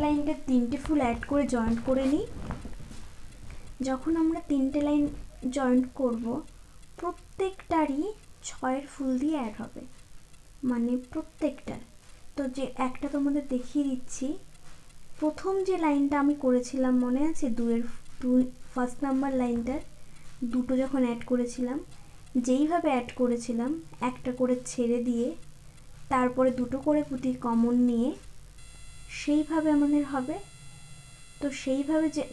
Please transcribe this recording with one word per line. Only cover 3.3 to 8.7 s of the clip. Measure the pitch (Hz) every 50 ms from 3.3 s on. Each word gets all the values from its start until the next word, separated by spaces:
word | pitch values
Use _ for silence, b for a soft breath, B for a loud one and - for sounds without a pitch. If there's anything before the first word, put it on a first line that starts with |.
| B B B B B B B B B - 262
যখন | 262 262 262 - 320 330 330 320
আমরা | 330 330 339 - -
তিনটে | 285 269 262 269 294 294 294
line | 294 294 294 294 294 - - - - - - - 254 254
জয়েন্ট | 277 262 247 247 254 254 - - -
করব, | 262 240 233 226 233 233 254 311 311 - - - - - - - - - - -
প্রত্যেকটারই | 339 349 339 - - - - - 381 381 392 - - - 339 320 302 285 269 294 349 427 427 - - - - - -
ছয়ের | - - - 254 262